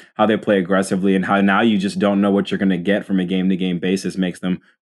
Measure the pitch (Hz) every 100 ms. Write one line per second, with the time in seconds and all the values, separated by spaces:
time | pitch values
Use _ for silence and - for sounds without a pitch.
0 | - - 107 104 113 101 87 95 95 95
1 | 98 95 90 98 98 98 117 104 98 92
2 | 101 101 101 98 95 98 98 90 90 101
3 | - 95 90 95 92 90 92 87 92 95
4 | 92 90 92 - 92 87 _ _